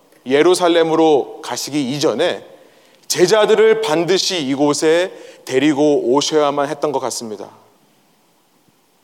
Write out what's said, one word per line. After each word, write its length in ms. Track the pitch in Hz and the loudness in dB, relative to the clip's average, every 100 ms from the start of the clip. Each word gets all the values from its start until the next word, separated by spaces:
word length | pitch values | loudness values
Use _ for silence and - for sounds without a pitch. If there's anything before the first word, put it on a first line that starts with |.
| _ _ 123 | _ _ -2
예루살렘으로 1120 | 139 160 175 175 170 165 160 160 143 - - | 2 4 4 2 2 2 2 4 2 0 -10
가시기 500 | - 120 - 143 123 | -12 -10 -6 -6 -4
이전에 540 | 143 147 110 170 98 - - - _ _ _ - | -2 -2 0 -2 -4 -12 -20 -20 _ _ _ -8
제자들을 760 | - 175 214 208 208 220 220 | 0 2 4 4 4 4 2
반드시 580 | 180 156 170 185 - 185 | 0 -2 0 -2 -2 -4
이곳에 720 | 135 139 147 143 160 170 185 - - - - | -4 0 0 0 0 0 -2 -8 -20 -20 -4
데리고 560 | 131 147 139 151 143 | 0 0 2 2 2
오셔야만 640 | 110 139 143 156 147 143 139 | 2 0 0 0 0 0 -4
했던 220 | - 156 | -4 -4
것 80 | 131 | -4
같습니다. 500 | 123 - 117 101 101 - _ _ _ _ _ _ _ _ _ _ _ _ _ _ | -6 -8 -10 -12 -14 -20 _ _ _ _ _ _ _ _ _ _ _ _ _ _